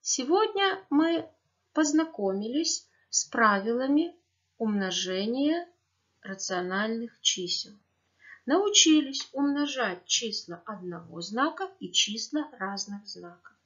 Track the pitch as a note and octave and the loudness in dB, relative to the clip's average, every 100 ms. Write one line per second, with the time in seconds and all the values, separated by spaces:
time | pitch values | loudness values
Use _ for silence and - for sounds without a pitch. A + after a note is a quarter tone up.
0 | - - C4 F#4 A4 G4+ G4 F#4+ - C#4+ | -4 -4 2 2 2 2 0 0 2 4
1 | D#4+ E4+ - _ _ _ _ - D4+ D4+ | 4 2 -2 _ _ _ _ 0 4 4
2 | D#4+ - G3 G3 G#3+ C4+ E4 - _ _ | 2 -2 -2 -2 -2 -2 -2 -4 _ _
3 | _ - - - A3 G3+ G#3 A#3+ C4+ D4 | _ -4 -2 2 4 4 0 -2 2 2
4 | E4+ - _ _ _ _ A3 G3+ F#3+ F3+ | 2 -6 _ _ _ _ -2 0 -2 -4
5 | F#3 F#3 G#3 B3+ C#4+ E4+ F4 _ _ _ | -2 -2 -2 0 2 0 -4 _ _ _
6 | _ _ G3 F#3+ - F#3 F3+ F#3+ A3 A3+ | _ _ -16 -10 -6 -4 -2 -2 -2 -4
7 | A#3 _ - - F3+ - - G#3 _ _ | -8 _ -2 -2 -4 -6 -8 -16 _ _
8 | _ _ - - - D#4 G#4 G#4 E4 D4+ | _ _ -20 -14 0 2 6 6 8 6
9 | C4+ C#4 - C4 C#4+ C#4+ D4 C4 A3 F3 | 4 -6 -8 -2 0 0 -2 -2 -4 -4
10 | _ - A#3 G3 - F3 - G3+ F3+ E3+ | _ -2 -2 -8 -10 -14 -12 -12 -10 -12
11 | E3+ E3+ F3 G#3+ D4 D#4+ F#4+ - F3+ - | -12 -12 -8 -2 -2 -4 -12 -10 -4 -2
12 | - A3 - D4+ D4 - F#3+ G3 - G3+ | -2 -4 -6 -6 -6 -8 -8 -6 -10 -12
13 | - F3+ F3 F3 - _ | -14 -16 -16 -20 -20 _